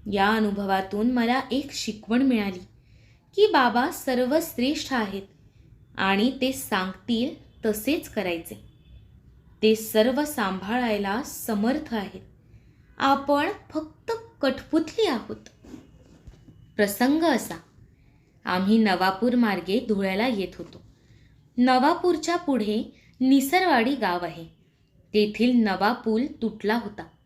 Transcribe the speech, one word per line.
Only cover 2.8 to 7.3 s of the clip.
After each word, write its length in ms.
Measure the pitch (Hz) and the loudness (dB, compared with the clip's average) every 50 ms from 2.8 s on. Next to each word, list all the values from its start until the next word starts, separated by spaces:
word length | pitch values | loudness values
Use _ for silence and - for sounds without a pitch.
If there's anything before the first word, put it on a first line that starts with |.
| _ _ _ - _ _ _ _ _ _ _ | _ _ _ -20 _ _ _ _ _ _ _
की 100 | - 415 | 4 4
बाबा 440 | 415 415 294 254 240 208 240 254 330 | 6 6 4 4 4 2 2 0 0
सर्वश्रेष्ठ 1000 | 349 - - - 254 240 254 240 285 320 320 - - - 240 269 311 302 - - | -4 -6 -4 -2 0 0 0 2 0 0 0 -2 -4 -2 0 0 0 -2 -4 -4
आहेत 300 | 269 240 220 196 190 196 196 - _ _ _ - _ _ - - - _ - _ - | -2 -2 -2 -2 -6 -10 -12 -12 _ _ _ -20 _ _ -20 -20 -20 _ -20 _ -6
आणि 360 | - 190 196 196 196 220 254 269 269 | -2 0 2 2 4 2 2 0 0
ते 120 | 254 262 | -2 -2
सांगतील 840 | 262 269 - - 220 190 185 190 185 - - - 240 220 247 311 | -2 -4 -4 -2 -2 -2 -2 -4 -8 -10 -4 -2 -2 0 0 -2